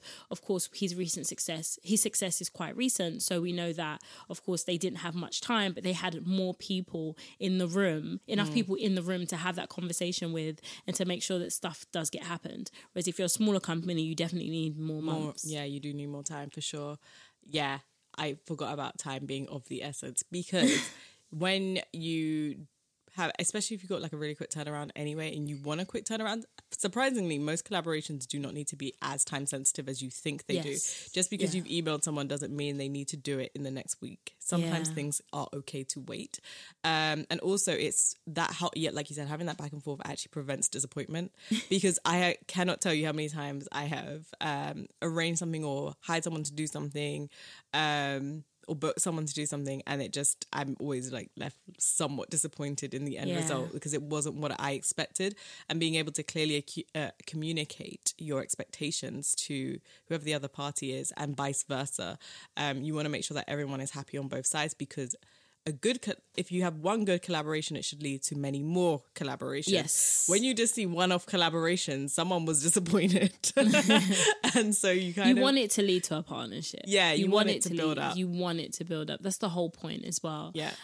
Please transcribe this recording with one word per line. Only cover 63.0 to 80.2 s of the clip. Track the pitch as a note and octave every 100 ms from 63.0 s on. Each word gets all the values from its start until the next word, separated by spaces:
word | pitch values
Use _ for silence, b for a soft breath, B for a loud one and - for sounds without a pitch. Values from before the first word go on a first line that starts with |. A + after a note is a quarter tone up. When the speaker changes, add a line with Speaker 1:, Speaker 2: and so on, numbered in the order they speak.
| D3+
Speaker 2:
make | C#3+
sure | -
that | D3 -
everyone | D3 C#3 C3+
is | C3+
happy | C#3 C#3 C#3+
on | C#3
both | B2 -
sides | D3+ D3+ -
because | C3+ - B2+ - b b b b D#3+
a |
good | D3 A3+ B3+
co-, | G#3 - _ -
if | F3
you | F3+
have | F3+ D#3
one | E3+ A3+ G3+
good | F3
collaboration, | - D#3+ D3+ D#3 D#3 D3+
it |
should | - D3
lead | D3 C#3
to | - D3
many | C#3 C#3
more | D3+ F3+ F3 D3 -
collaborations. | _ C#3+ B2+ C3 C#3 D#3
Speaker 1:
Yes. | F#3 D3+ - - - -
Speaker 2:
When | G3
you | B3+
just | A3+ A#3
see | - F#3+
one-off | E3+ F#3 F3+ -
collaborations, | F#3+ E3 E3 E3 F3 - C#3 C#3+
someone | - F3 F3+ D#3+
was | D3+
disappointed. | D#3+ G3 E3+ G3 F#3 F#3 F#3+ - - -
<laughs> |
Speaker 1:
<laughs> | A3 D4 - - F#3+ G3 G#4+ G#4 B3+ A#3+
Speaker 2:
And | G#3+ G#3
so | F#3+
you | F3+ F#3
kind | F3 G3+
Speaker 1:
You | B3+
Speaker 2:
of |
Speaker 1:
want | C4 C4+
it | G#3+
to | -
lead | G3+ F3+ -
to | D#3
a |
partnership. | D#3 B2+ A2+ G2+ D#3+ - F#3+
Speaker 2:
Yeah, | G3 F3
you | D#3 F#3
Speaker 1:
You |
Speaker 2:
want | G3+ G#3+
Speaker 1:
want |
Speaker 2:
it | G3
Speaker 1:
it |
Speaker 2:
to | F3
Speaker 1:
to | E3+
Speaker 2:
build | D#3+ C#3+
Speaker 1:
lead, |
Speaker 2:
up. | C#3 F#3
Speaker 1:
you | F3+
want | F3 F3+ E3
it | -
to | - E3+
build | D#3+ D3+
up. | D3+
That's | F#3+ -
the | G3+
whole | F3 E3+
point | - D#3+ - -
as | -